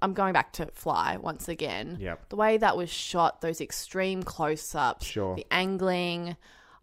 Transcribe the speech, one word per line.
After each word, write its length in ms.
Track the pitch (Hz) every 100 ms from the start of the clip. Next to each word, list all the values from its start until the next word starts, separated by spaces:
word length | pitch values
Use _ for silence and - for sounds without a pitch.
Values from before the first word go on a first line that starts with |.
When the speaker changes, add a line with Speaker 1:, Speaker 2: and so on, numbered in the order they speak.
Speaker 1:
I'm 120 | 190
going 200 | 190 190
back 180 | 165 -
to 140 | - 165
Fly 500 | - 160 85 - -
once 320 | 165 160 -
again. 480 | 170 143 92 147 170
Speaker 2:
Yep. 300 | 92 82 -
Speaker 1:
The 80 | 202
way 220 | 214 220
that 180 | 208 180
was 140 | 170
shot, 500 | - - 180 165 -
those 200 | 165 160
extreme 640 | 151 - - 185 190 185
close-ups, 800 | 180 - 151 156 - 160 127 -
Speaker 2:
Sure. 300 | - 107 95
Speaker 1:
the 120 | 92 -
angling, 840 | 175 190 190 185 180 175 175 175 170 - - - -